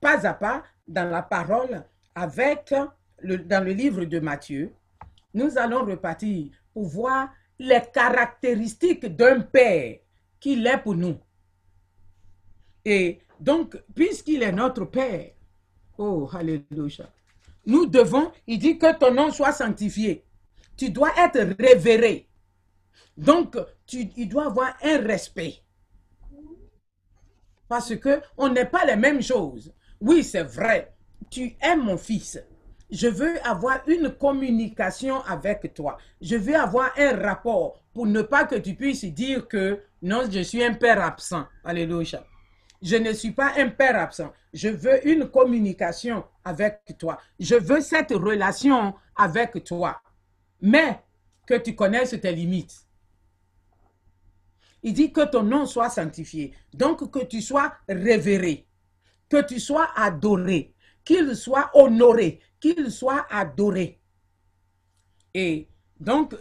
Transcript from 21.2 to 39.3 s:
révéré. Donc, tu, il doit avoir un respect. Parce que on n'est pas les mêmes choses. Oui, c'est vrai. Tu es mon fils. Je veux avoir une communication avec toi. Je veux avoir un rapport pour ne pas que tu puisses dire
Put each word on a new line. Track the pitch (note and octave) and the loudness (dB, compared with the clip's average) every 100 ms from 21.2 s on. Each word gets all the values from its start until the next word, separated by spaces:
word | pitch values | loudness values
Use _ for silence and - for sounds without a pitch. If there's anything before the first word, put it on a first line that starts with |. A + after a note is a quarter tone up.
| F4 C4 F3+ G3 | 2 2 -2 2
révéré. | B3+ B3+ G3 A3+ A#3 D3 - _ _ _ _ _ _ _ _ - | 6 8 8 4 4 0 -10 _ _ _ _ _ _ _ _ -2
Donc, | D3+ E4+ D#4+ - - _ | 4 4 2 -6 -10 _
tu, | _ B3+ G#3 - | _ -10 -10 -8
il | G#3+ | -4
doit | A#3+ D4+ | -2 -2
avoir | G#3 C4 - | -2 -4 -4
un | D4+ D4 | -2 0
respect. | G#3+ F#3+ - - E3 - _ _ _ _ _ _ - C#4 D4+ E4+ G#4+ A#4 _ _ _ _ _ _ _ _ _ | 0 -4 -6 -10 -10 -12 _ _ _ _ _ _ -20 -20 -20 -20 -20 _ _ _ _ _ _ _ _ _ _
Parce | A#3+ A#3+ A3 | -6 -6 -4
que | C#4 D4 - - | 0 0 -2 -4
on | C4+ | 0
n'est | B3 | 0
pas | B3 F#4 D#4+ | 0 2 2
les | G#3 | 4
mêmes | C4 C#4+ | 2 2
choses. | - B3 D3+ A#2+ G#2+ _ _ - | 0 -2 -2 -10 -20 _ _ -6
Oui, | G#3+ E4 | 4 4
c'est | - F#3 | 4 -6
vrai. | D3+ B2 - G3+ - _ _ - - | -6 -4 0 0 -2 _ _ -20 -16
Tu | - B3 - | -10 -10 -4
es | D4 E4+ | 0 0
mon | A3+ F3 | 0 -4
fils. | - G#3+ - B2 - - - - _ | -4 -6 -6 -16 -20 -20 -20 -20 _
Je | F#3 A#3+ | -2 -2
veux | F#3+ D#4 E4 B3 | 0 -2 -2 -4
avoir | F#3+ B3 B3+ - | -4 -2 -2 0
une | F4 D4 | 0 0
communication | - C#4 C4+ C4 A3+ A3 - F#3+ - C4+ C4 | 0 -2 0 0 -2 -2 -4 -4 -4 -6 -6
avec | B3+ E3 F#3+ G#3 - | -6 -6 -4 -4 -8
toi. | - C#3+ - - _ | -8 -10 -10 -20 _
Je | E3 A3+ | -4 -4
veux | G3 | 0
avoir | D4+ A3+ A#3 C4 - | 0 2 0 -2 2
un | C#4+ G#3 | 2 2
rapport | G3+ F#3+ A#3+ G3+ - - _ | -4 -4 -2 -2 -2 -8 _
pour | A#3 A3 | -4 0
ne | G#3+ | 0
pas | G#3+ C#4+ D4+ | 2 0 0
que | |
tu | A#3 F3+ | -2 -6
puisses | F3 C#4 C4 | -4 -4 -4
dire | F#3 D3+ C4 | -8 -6 -4